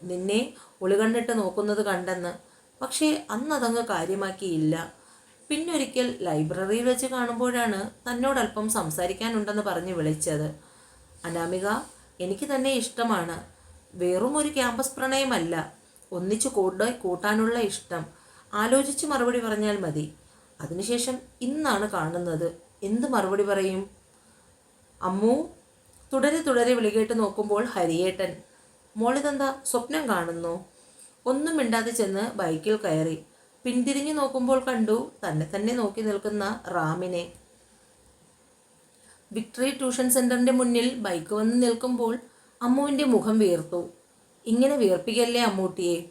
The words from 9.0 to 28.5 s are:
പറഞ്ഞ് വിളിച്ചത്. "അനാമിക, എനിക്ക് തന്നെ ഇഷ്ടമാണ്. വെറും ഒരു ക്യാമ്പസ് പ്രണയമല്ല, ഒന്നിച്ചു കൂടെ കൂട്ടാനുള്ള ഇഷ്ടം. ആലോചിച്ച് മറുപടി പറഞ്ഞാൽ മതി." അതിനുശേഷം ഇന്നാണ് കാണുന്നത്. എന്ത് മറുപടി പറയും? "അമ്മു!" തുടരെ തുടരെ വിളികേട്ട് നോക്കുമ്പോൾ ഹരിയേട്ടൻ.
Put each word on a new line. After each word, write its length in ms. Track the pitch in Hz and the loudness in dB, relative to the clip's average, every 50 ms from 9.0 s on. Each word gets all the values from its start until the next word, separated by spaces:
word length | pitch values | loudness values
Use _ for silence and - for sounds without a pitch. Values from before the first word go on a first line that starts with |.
| 175 180 190 - 220 226 233 220 208 202 208 208 208 | -2 -2 -2 -2 -2 -2 -2 -2 -2 -2 -2 -2 -2
പറഞ്ഞ് 320 | 202 180 165 175 185 185 | -2 -2 -2 -2 -4 -2
വിളിച്ചത്. 540 | 170 156 151 156 156 - 175 156 147 151 151 151 - - - - - - - - - - - - - - | -2 0 0 0 0 0 -2 -2 -2 -2 -4 -6 -10 -18 -20 -20 -20 -20 -20 -20 -20 -20 -20 -18 -12 -10
"അനാമിക, 420 | 170 165 170 165 170 180 185 190 202 214 254 302 - - - - - - - | -6 -4 -4 -2 -2 -2 -2 0 0 -2 -2 -4 -8 -16 -20 -20 -18 -12 -8
എനിക്ക് 260 | 180 185 196 196 294 302 277 | -6 -4 -4 -4 -4 -2 0
തന്നെ 180 | 262 254 269 269 | 0 2 2 2
ഇഷ്ടമാണ്. 600 | 247 226 - - - 233 233 220 185 170 165 170 - - - - - - - - - - - - | 2 0 -2 -2 -2 0 0 0 0 -2 -4 -6 -10 -12 -16 -20 -20 -20 -20 -20 -20 -20 -14 -6
വെറും 400 | 185 175 175 180 185 214 262 294 | -2 0 0 2 2 2 2 2
ഒരു 120 | 302 294 294 | 0 0 0
ക്യാമ്പസ് 480 | 294 277 254 240 233 226 262 - - | 0 0 0 0 0 -2 -4 -4 -4
പ്രണയമല്ല, 580 | - 262 262 269 269 269 262 240 190 165 165 170 160 151 - - - - - - - - - 190 | -4 -2 0 0 2 2 2 0 0 0 -2 -2 -4 -4 -6 -10 -18 -20 -20 -20 -20 -14 -10 -8
ഒന്നിച്ചു 360 | 175 180 190 214 220 - 277 | -4 -2 0 0 2 2 2
കൂടെ 400 | - 208 190 185 185 190 208 240 | 2 2 2 2 2 0 0 0
കൂട്ടാനുള്ള 680 | 247 240 - 185 180 180 - 208 214 220 220 226 233 240 | -2 -2 -4 -4 -4 -2 0 0 2 2 2 2 2 0
ഇഷ്ടം. 420 | 226 196 - - - - 180 170 156 - - - - - - - - - - | 0 -2 -2 -6 -10 -8 -8 -8 -8 -8 -14 -20 -20 -20 -20 -20 -14 -8 -4
ആലോചിച്ച് 520 | 208 214 233 247 277 277 - 285 - - | -2 2 4 4 4 4 2 -2 -4 -4
മറുപടി 340 | 302 285 262 240 240 247 247 | -2 0 0 2 2 2 0
പറഞ്ഞാൽ 360 | 226 220 214 208 214 214 208 202 | 0 -2 -2 0 0 0 0 -2
മതി." 280 | 185 160 147 151 151 151 - - - - - - - - _ - | -2 -4 -4 -4 -6 -8 -10 -16 -20 -20 -20 -20 -20 -20 _ -14
അതിനുശേഷം 560 | 147 139 165 180 202 220 240 240 240 254 254 254 - - - - | -10 -8 -6 -6 -4 -2 -2 -2 -2 -2 -4 -6 -8 -14 -14 -8
ഇന്നാണ് 460 | 247 247 285 311 311 269 220 196 208 214 | -4 -4 -2 -2 0 0 0 0 0 -2
കാണുന്നത്. 580 | 202 180 156 156 170 175 175 175 165 156 170 170 170 - - - _ - - | -2 -2 -2 -2 -2 -4 -4 -2 -2 -2 -2 -4 -6 -8 -18 -20 _ -8 -4
എന്ത് 240 | 196 214 240 247 277 | -2 0 0 0 2
മറുപടി 360 | 262 220 190 185 196 196 202 | 2 2 2 2 2 2 2
പറയും? 380 | 202 202 196 190 190 190 190 196 - - - _ _ _ _ _ _ _ _ _ _ _ _ _ _ _ _ _ _ _ - | 2 2 2 2 0 0 -2 -6 -8 -12 -20 _ _ _ _ _ _ _ _ _ _ _ _ _ _ _ _ _ _ _ -8
"അമ്മു!" 340 | - 185 190 196 208 226 254 294 339 349 - - - _ _ _ _ _ _ - - - - | -4 -4 0 2 4 4 4 2 0 -4 -10 -20 -20 _ _ _ _ _ _ -20 -8 -4 0
തുടരെ 280 | 269 247 294 294 330 311 | 2 4 4 2 2 2
തുടരെ 300 | 294 254 240 233 240 254 | 2 2 4 4 4 4
വിളികേട്ട് 400 | 240 220 214 208 220 220 220 233 220 | 4 2 2 2 2 2 2 2 0
നോക്കുമ്പോൾ 460 | 214 196 202 - 208 208 202 208 233 | 0 0 0 -2 0 0 2 0 0
ഹരിയേട്ടൻ. 640 | 240 - 196 175 165 165 170 180 185 185 190 190 175 - - - - | 0 0 0 0 2 2 2 2 0 0 -2 -4 -4 -6 -8 -16 -20